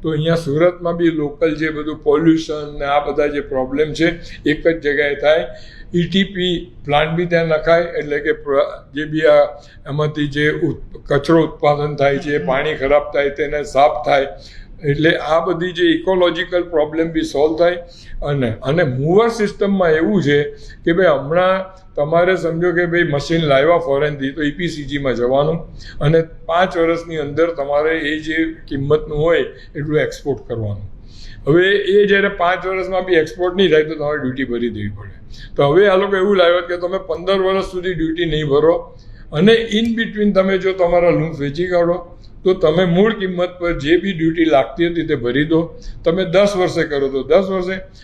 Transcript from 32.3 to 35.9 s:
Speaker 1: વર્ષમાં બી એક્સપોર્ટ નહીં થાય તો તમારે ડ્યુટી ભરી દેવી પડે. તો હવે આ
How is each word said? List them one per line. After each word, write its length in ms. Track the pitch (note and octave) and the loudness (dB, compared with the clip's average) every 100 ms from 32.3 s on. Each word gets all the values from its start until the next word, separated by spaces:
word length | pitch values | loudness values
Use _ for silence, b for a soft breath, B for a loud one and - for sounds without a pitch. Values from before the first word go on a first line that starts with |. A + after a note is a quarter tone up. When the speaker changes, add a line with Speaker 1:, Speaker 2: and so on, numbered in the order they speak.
| G3 F3 F#3 F#3 | 0 0 0 -2
Speaker 1:
વર્ષમાં 380 | F#3+ F#3 F#3 | -6 -4 -4
બી 100 | F#3 | 0
એક્સપોર્ટ 420 | E3+ D#3 - F3+ F3+ | 2 2 -2 -2 2
નહીં 140 | F#3 | 4
થાય 140 | D#3 | 4
તો 100 | D#3 | 2
તમારે 240 | D#3 D3 D3+ | -2 -4 -4
ડ્યુટી 260 | B2+ B2+ | -4 -6
ભરી 260 | B2+ A#2+ A#2+ | -4 -4 -4
દેવી 180 | G#2+ G#2 | -4 -8
પડે. 320 | - - - - B B - | -10 -14 -18 -18 B B 0
તો 120 | C#3+ | 2
હવે 200 | D#3+ | 6
આ 80 | G3+ | 6